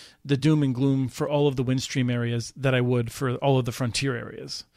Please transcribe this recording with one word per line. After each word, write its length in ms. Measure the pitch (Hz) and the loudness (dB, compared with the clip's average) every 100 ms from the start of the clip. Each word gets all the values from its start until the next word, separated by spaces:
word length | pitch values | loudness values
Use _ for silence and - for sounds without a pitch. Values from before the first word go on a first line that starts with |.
| - _ 139 | -20 _ -2
the 100 | 139 | 2
doom 240 | 156 156 | 4 4
and 120 | 139 | 2
gloom 320 | 123 139 135 127 | 2 2 2 0
for 200 | - 143 | -4 -2
all 180 | 147 143 | 2 2
of 80 | 131 | 2
the 80 | |
Windstream 460 | 123 131 - 143 123 | 0 -2 -2 -2 0
areas 420 | 120 117 117 117 - | 0 -2 -2 -6 -2
that 180 | 131 | 0
I 60 | 127 | 2
would 320 | 123 123 117 | 2 2 0
for 220 | - 131 120 | -4 -4 0
all 220 | 139 131 | 2 2
of 80 | 123 | 2
the 60 | |
Frontier 440 | - 120 - 139 117 | -2 -4 -2 -4 -4
areas. 480 | - - 143 - - | -8 -12 -12 -14 -16